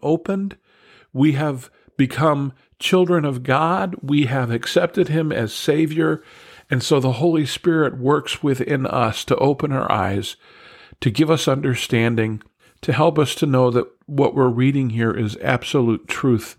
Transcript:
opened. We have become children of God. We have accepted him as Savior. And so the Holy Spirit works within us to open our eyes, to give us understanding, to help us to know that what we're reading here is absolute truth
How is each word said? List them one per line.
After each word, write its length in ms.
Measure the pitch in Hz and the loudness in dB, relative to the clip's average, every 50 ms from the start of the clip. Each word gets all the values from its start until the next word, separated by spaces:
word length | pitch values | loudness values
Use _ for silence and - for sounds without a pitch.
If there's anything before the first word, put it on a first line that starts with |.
opened. 560 | - 143 160 165 - - 196 196 196 196 - - _ _ _ _ _ _ - - _ _ - | -2 -2 -2 -2 -2 -4 -4 -4 -4 -6 -8 -12 _ _ _ _ _ _ -20 -20 _ _ -2
We 200 | 131 139 156 147 | 2 2 2 2
have 360 | 135 156 151 139 127 123 - _ _ _ _ _ | 2 -2 -2 -4 -6 -10 -16 _ _ _ _ _
become 560 | - 135 131 - 123 156 160 147 143 139 139 131 _ _ _ _ - | -2 -2 0 0 0 2 2 2 0 -2 -6 -8 _ _ _ _ -8
children 460 | - - 190 185 185 170 180 170 147 | -2 2 2 2 4 4 2 0 0
of 180 | 147 135 123 127 | -2 -4 -4 -2
God. 520 | 135 131 143 160 165 180 190 196 185 175 - | 0 0 0 0 0 0 -2 -4 -4 -6 -6
We 240 | - 135 147 147 147 | -4 0 0 2 2
have 260 | 120 139 135 127 117 | 0 0 -2 -2 -2
accepted 560 | 117 117 - - - - 175 165 - 202 - | -2 -4 -4 -2 0 0 0 0 0 0 0
him 240 | - 147 160 160 151 | 0 0 -2 -2 -2
as 220 | - - 117 107 - | -2 -2 -4 -4 -6
Savior. 680 | - - - 151 151 160 151 156 160 160 160 156 156 - - - - - - - - - - | -4 -2 0 0 2 0 0 0 0 0 0 0 -2 -6 -14 -20 -20 -20 -20 -20 -18 -8 -4
And 140 | 139 127 - | -4 -2 0
so 160 | - 156 139 | 2 2 2
the 140 | 127 131 123 | 2 0 0
Holy 320 | 110 151 175 165 156 151 | 0 0 0 2 0 0
Spirit 520 | 131 - - - 175 165 160 151 131 - | -2 -4 -4 0 0 2 2 2 0 -2
works 460 | 127 123 135 147 147 139 - - - - | -2 0 0 0 0 0 -4 -6 -2 -2
within 420 | 147 135 127 123 - 147 135 131 | 0 0 0 -2 -2 -2 -2 -2
us 380 | 101 - 131 117 110 110 - - | -2 -2 0 0 -2 -2 -4 -2
to 100 | - 135 | 0 0
open 340 | - - 139 147 135 - 143 | 2 2 2 0 0 -2 -4
our 180 | 135 131 - - | -2 -2 0 0
eyes, 440 | - 107 95 92 98 101 98 - - - _ - - - - - - - - - - - | 0 0 0 0 -2 -4 -4 -6 -10 -16 _ -20 -20 -20 -20 -20 -20 -20 -20 -20 -8 -4
to 100 | - 127 | -2 -2
give 220 | 101 113 160 156 | 0 2 2 2
us 160 | 165 151 - | 2 2 2
understanding, 920 | - 135 135 139 139 123 - - - - 117 113 117 117 110 110 110 110 107 - _ _ _ _ _ _ _ | 0 0 0 0 -2 -2 -2 -2 -2 0 2 2 2 2 0 0 -2 -4 -8 -12 _ _ _ _ _ _ _
to 120 | - - 117 | -4 -2 2
help 240 | 117 156 170 156 | 2 2 2 4
us 180 | 151 151 135 - | 2 0 0 0
to 100 | - 165 | -2 0
know 260 | 147 131 127 127 123 | 2 2 4 4 4
that 160 | 117 123 - - - _ _ | 2 0 -2 -2 -6 _ _
what 300 | - 147 139 139 - - | -6 0 0 0 2 2
we're 140 | 143 131 127 | 2 2 2
reading 420 | 117 120 127 135 139 139 135 123 | 2 2 2 2 2 2 0 -2
here 200 | 110 113 117 113 | 0 0 0 0
is 260 | 104 - 113 104 107 | 0 0 -2 -4 -4
absolute 680 | - - - 135 123 - - - 143 123 117 113 104 - | -4 -2 -2 -2 -2 -2 -2 0 2 2 2 0 -2 -2
truth 500 | - - - - 135 120 107 - - - | -8 -6 -2 0 2 2 0 0 -6 -18